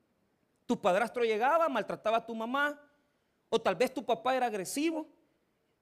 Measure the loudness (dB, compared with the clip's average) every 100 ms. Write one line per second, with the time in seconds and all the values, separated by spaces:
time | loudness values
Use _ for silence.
0 | _ _ _ _ _ _ -4 0 2 2
1 | 2 0 0 2 2 2 2 0 -4 -4
2 | 0 0 -2 -6 -4 -2 -2 -4 -14 _
3 | _ _ _ _ _ -2 0 0 0 -2
4 | -2 0 0 2 0 -2 -4 -2 -2 -2
5 | -6 _ _ _ _ _ _ _